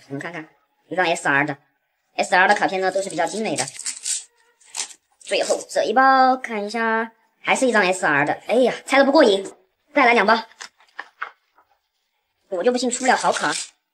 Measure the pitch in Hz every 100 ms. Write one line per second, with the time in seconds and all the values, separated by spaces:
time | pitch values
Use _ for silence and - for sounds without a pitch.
0 | - 139 170 170 156 _ _ _ _ 165
1 | 175 170 165 139 147 143 _ _ _ _
2 | _ - 185 185 196 208 165 190 190 185
3 | 190 160 160 196 214 147 131 - - -
4 | - - - _ _ _ _ - - -
5 | _ _ - 196 - - - 180 143 220
6 | 269 262 262 254 254 220 208 226 226 226
7 | 226 - _ _ - 190 262 220 185 185
8 | 180 143 151 - - 214 240 - - 269
9 | 262 285 247 196 - - _ _ _ 294
10 | 247 233 202 226 - - - _ _ -
11 | - _ - - _ _ _ _ _ _
12 | _ _ _ _ _ 185 208 247 247 -
13 | 254 202 180 - 156 151 - _ _